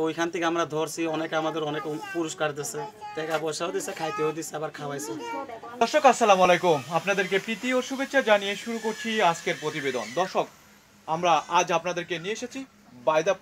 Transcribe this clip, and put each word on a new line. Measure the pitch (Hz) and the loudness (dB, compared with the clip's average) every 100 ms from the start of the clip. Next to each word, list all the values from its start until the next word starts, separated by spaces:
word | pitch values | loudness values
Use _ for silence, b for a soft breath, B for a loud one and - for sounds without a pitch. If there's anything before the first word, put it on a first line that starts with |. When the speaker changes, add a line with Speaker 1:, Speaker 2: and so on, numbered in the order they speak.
| 160 | -2
Speaker 1:
ওইখান | 160 170 | 0 -2
থেকে | 175 170 | 0 0
আমরা | 170 156 | 0 0
ধরছি, | 151 156 - 165 | -2 -4 -2 -2
অনেকে | 156 160 160 | -2 -2 -2
আমাদের | 160 160 151 | -2 -2 -4
অনেক | 151 151 151 143 | -4 -6 -6 -6
পুরস্কার | 170 160 - 151 143 | -4 -4 -2 -2 -2
দিছে, | 143 151 143 - - 156 | -6 -6 -10 -12 -12 -8
টাকা | 156 156 | -4 -2
পয়সাও | 156 151 170 190 | -2 -4 -4 -4
দিছে, | 196 190 | -6 -6
খাইতেও | 160 156 156 156 | -6 -2 -2 -4
দিছে, | 156 151 | -8 -8
আবার | 156 - | -8 -8
খাওয়াইছে। | 143 143 113 107 - - - - - 240 | -8 -8 -8 -8 -8 -8 -10 -12 -14 0
Speaker 2:
দর্শক, | 233 302 269 | 2 6 6
আসসালামু | - 220 185 185 | 8 6 8 8
আলাইকুম, | 175 175 147 135 165 | 6 4 2 2 -2
আপনাদেরকে | 180 196 185 190 | 0 0 2 0
প্রীতি | 208 220 247 254 | 0 -4 0 0
ও | 247 | -2
শুভেচ্ছা | 262 269 269 220 | -4 0 2 6
জানিয়ে | 208 196 202 | 4 4 -6
শুরু | 233 226 | -6 -6
করছি | 220 214 226 220 180 | -6 -4 -2 2 2
আজকের | 165 185 147 | 2 -2 -4
প্রতিবেদন। | 151 147 139 123 107 135 | -4 -4 -2 -4 -4 -2
দর্শক, | 185 180 156 - _ _ _ _ - | -2 -2 -4 -10 _ _ _ _ -6
আমরা | 160 175 156 - 170 | 0 4 4 4 2
আজ | 175 170 | 4 0
আপনাদেরকে | 180 170 165 170 | 0 -6 -6 -6
নিয়ে | 180 226 | -6 -8
এসেছি | 247 269 269 _ - - - | -8 -12 -14 _ -20 -4 2
বাইদা | 156 175 185 | 2 2 0